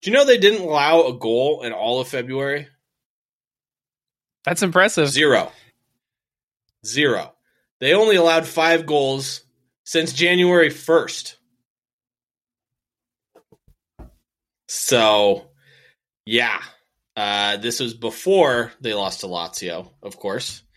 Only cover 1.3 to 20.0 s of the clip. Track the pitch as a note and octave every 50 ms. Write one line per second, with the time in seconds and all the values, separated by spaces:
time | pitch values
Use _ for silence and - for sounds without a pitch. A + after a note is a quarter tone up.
1.3 | A#2 A#2+ C3 C#3+ D3+ - B2 A#2 A2+ F#2 G2+ A2+ A#2+ B2+ C3 B2 - C3 A#2+ B2+
2.3 | C3 C3 C#3 C#3 C#3 D3 C#3+ - _ _ _ _ _ _ _ _ _ _ _ _
3.3 | _ _ _ _ _ _ _ _ _ _ _ _ _ _ _ _ _ _ _ _
4.3 | _ _ _ - F3 E3+ - F#3 E3 F3+ F#3+ G#3 - - D#3 C#3 C3 C3 D3+ F3+
5.3 | B3 G#2+ E2+ - - - _ _ _ _ _ _ _ _ _ _ _ _ _ _
6.3 | _ _ _ _ _ _ _ _ _ _ _ G#2+ A#2 C3+ D3 C#3+ A#2 F#2+ D2+ -
7.3 | _ _ _ _ _ _ _ _ _ _ - C3 E3 G3 A3 A3 G#3 F#3 E3+ E3
8.3 | E3 E3 D#3 - - E3 D#3+ E3 E3 E3 D#3+ D3 D3+ D3 C#3 C3+ C3+ C3+ C3+ C3+
9.3 | - - _ _ _ _ _ _ _ _ _ - - E3 D#3+ - C3+ C3 E3 F3
10.3 | F3+ F3+ F3+ F3+ F3+ F3 E3 D3+ D3+ - - - E3 E3 A#2+ - - - - -
11.3 | - _ _ _ _ _ _ _ _ _ _ _ _ _ _ _ _ _ _ _
12.3 | _ _ _ _ _ _ _ _ _ _ _ _ _ _ _ _ _ _ _ _
13.3 | _ _ _ _ _ _ _ _ _ _ _ _ _ _ - - _ _ _ _
14.3 | _ _ _ _ _ _ _ _ - - - - C3+ A#2+ A2+ G#2+ G#2+ G#2 G#2 G2+
15.3 | G2 G2 - _ _ _ _ _ _ _ _ _ _ _ _ _ _ _ _ -
16.3 | A2 A#2 A#2+ A#2 G#2 - - - - _ _ _ _ _ _ _ _ A2 G#2 G#2
17.3 | G#2 G2+ G2+ G2+ G#2 G2+ G#2 A#2+ A#2 - C3 A#2 A2+ A#2 A2+ A2 G#2+ - - F3+
18.3 | G3 G3 E3+ C#3+ B2+ A#2+ A#2 A2 - _ C3+ A#2 G#2+ G2+ G2 F#2+ - - - F#2+
19.3 | F2+ F2 E2+ E2 - - - F2+ E2+ E2 - - _ _